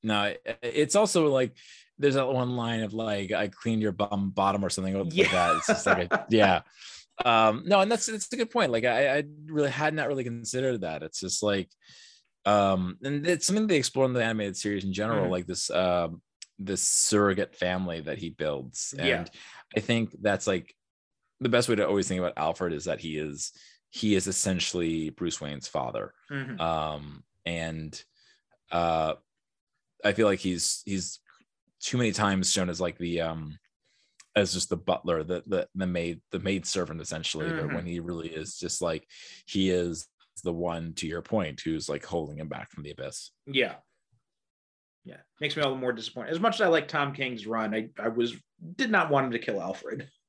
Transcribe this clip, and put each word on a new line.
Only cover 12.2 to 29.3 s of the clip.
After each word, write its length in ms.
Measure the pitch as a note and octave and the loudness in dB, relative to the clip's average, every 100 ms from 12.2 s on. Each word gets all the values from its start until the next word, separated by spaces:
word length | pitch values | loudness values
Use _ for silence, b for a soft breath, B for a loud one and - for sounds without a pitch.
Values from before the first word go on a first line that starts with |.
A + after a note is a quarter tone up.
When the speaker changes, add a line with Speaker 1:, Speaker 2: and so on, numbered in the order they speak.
| B _ | B _
Speaker 1:
um, 540 | - G#2 G2 F#2+ F#2 - | 4 6 6 4 0 -4
and 240 | C3+ D3 D#3 | -4 -2 0
it's 200 | F3 - | 0 2
something 200 | G3+ A3 | 2 4
they 120 | E3 | 2
explore 260 | B2+ C3 | 2 2
in 80 | C3 | 2
the 100 | B2 | 2
animated 360 | A2+ A2+ G2+ F#2 | 0 0 -2 -2
series 260 | G#2 G2+ | -2 -2
in 80 | F#2+ | -2
general, 300 | F#2+ G#2+ A2 | -2 0 0
Speaker 2:
Mm-hmm. 100 | F#2 | 2
Speaker 1:
like, 140 | F#2 F2+ | 0 -2
this, 240 | F2+ - | -4 -2
um, 500 | F2 F#2 F2 E2+ E2 _ _ - _ | 2 2 2 0 -4 _ _ -20 _
this 240 | G2 F#2+ | -4 0
surrogate 720 | - - - G#2 G2+ F#2+ G2 - | 2 2 4 6 6 4 -2 -2
family 440 | F2+ F#2 F#2 E2 | -2 0 -2 -4
that 160 | D2+ C#2+ | -4 -6
he 100 | E2 | -6
builds. 680 | C2+ D2+ C#2+ C2 - - - | -4 -2 -2 -6 -8 -8 -2
Speaker 2:
Yeah. 220 | - B2 | 0 0
Speaker 1:
And 100 | E2+ B B B B | -4 B B B B
I 60 | - | -4
think 340 | G#2 A#2 A2+ - | 0 0 0 -2
that's, 260 | G2+ G2 - | 0 0 0
like, 280 | F#2 - - _ _ _ _ _ _ | -2 -4 -20 _ _ _ _ _ _
the 80 | B2+ | 2
best 180 | A#2+ A#2+ | 2 4
way 40 | A2 | 2
to 100 | E2 | 4
always 180 | G2+ F#2 | 2 0
think 100 | F#2 | 0
about 160 | F2+ - | -2 -2
Alfred 340 | D#2 - F2+ | -2 0 -2
is 100 | D2+ | -4
that 160 | E2+ B1 | -4 -4
he 160 | D#2+ D2+ | -4 -6
is, 340 | D2+ D2 - B B B _ | -6 -6 -10 B B B _
he 240 | - G#2+ | -2 2
is 120 | G2 F#2+ | 2 2
essentially 840 | F2+ - F2+ - F2+ E2+ D#2+ D#2 | -2 0 0 0 0 0 0 -4
Bruce 300 | - F2 - | -4 -6 -4
Wayne's 280 | D2 C#2+ - | -8 -8 -6
father. 440 | D#2 B1 A1 G1+ _ _ | -4 -4 -6 -10 _ _
Speaker 2:
Mm-hmm. 300 | C#3 B2+ G#2 | -10 -8 -4
Speaker 1:
Um, 640 | E2 D#2+ D#2 D2+ D2 C#2+ - _ E2+ | -2 -2 -2 -6 -10 -16 -20 _ -6
and, 560 | E2+ E2 D#2+ D#2 - - b b b b _ _ | -4 -6 -6 -10 -12 -20 b b b b _ _
uh, 440 | E2+ E2+ D#2+ D#2+ D2+ _ | 0 2 2 2 -2 _